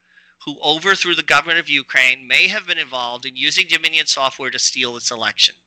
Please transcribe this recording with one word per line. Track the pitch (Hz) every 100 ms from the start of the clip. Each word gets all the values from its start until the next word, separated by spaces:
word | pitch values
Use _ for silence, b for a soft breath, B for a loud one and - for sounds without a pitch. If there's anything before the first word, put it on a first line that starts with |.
| b b b b
who | - 143
overthrew | 151 156 180 190 180
the | 165
government | 160 147 160 170
of | 151
Ukraine | 143 131 135 127 131 127
may | 135 185
have | 208 175
been | 170
involved | 147 131 123 120 127
in | 127
using | 143 151 180
Dominion | 160 160 160 151
software | - 135 - 131
to | 123
steal | - 131 127 120
its | -
election. | 120 110 101 - -